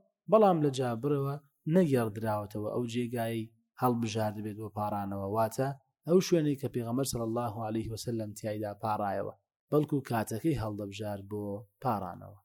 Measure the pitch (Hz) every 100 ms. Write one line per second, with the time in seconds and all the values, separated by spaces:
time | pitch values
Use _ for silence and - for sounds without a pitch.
0 | _ _ - 214 202 170 147 131 127 117
1 | 143 143 139 143 - _ - 180 170 127
2 | 113 107 110 104 101 107 104 120 120 117
3 | 120 120 113 117 110 _ _ - 123 117
4 | 113 110 107 104 107 104 107 104 104 104
5 | 98 98 98 107 110 - 135 135 _ _
6 | - 180 175 170 151 139 123 131 117 120
7 | 135 123 113 113 120 104 110 113 107 110
8 | - 117 107 104 110 107 107 101 113 107
9 | 101 98 101 - _ _ _ 147 147 143
10 | - 117 104 113 165 131 110 104 104 101
11 | 107 101 98 104 104 101 - _ 131 104
12 | 92 87 98 101